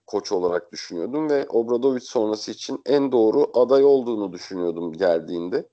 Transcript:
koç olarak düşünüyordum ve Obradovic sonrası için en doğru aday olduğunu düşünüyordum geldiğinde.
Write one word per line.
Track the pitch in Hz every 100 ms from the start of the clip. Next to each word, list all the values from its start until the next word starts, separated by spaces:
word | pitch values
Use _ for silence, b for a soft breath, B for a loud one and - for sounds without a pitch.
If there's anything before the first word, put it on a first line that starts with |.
| -
koç | 104 -
olarak | 98 90 87 -
düşünüyordum | 78 - 85 95 143 156
ve | 139 139
Obradovic | 117 117 120 135 127
sonrası | - 127 107 107 -
için | 107 - 135 -
en | 143 139
doğru | 123 110 139 143
aday | 117 123 139
olduğunu | 139 139 120 110 98
düşünüyordum | 87 - 95 87 85 87
geldiğinde. | 80 92 82 80 87 87 127 -